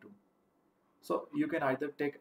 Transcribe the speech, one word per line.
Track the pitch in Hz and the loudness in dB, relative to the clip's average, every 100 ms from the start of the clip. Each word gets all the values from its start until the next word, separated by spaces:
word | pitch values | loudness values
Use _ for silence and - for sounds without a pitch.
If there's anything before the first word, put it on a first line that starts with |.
two. | - - _ _ _ _ _ _ _ _ | -16 -20 _ _ _ _ _ _ _ _
So | - - - | -4 -2 0
you | 147 151 | 0 0
can | 160 | 2
either | 135 135 147 | 2 2 -2
take | - 143 - | -2 -2 -2